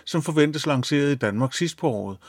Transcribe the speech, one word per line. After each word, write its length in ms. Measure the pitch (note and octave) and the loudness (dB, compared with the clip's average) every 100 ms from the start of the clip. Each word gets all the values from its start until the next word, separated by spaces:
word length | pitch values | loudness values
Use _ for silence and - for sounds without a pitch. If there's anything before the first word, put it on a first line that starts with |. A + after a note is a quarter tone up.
som 180 | - E3+ | -4 -2
forventes 440 | E3+ D#3 D3+ D3+ D3+ | 0 2 2 2 0
lanceret 460 | C3+ B2 D3 C#3+ | 0 2 2 2
i 20 | |
Danmark 400 | C3+ A2 G#2 B2+ | 2 0 0 -2
sidst 240 | - E3+ - | -2 -4 -2
på 100 | D#3+ | -2
året, 280 | G#2+ G2 F#2+ | -2 -6 -10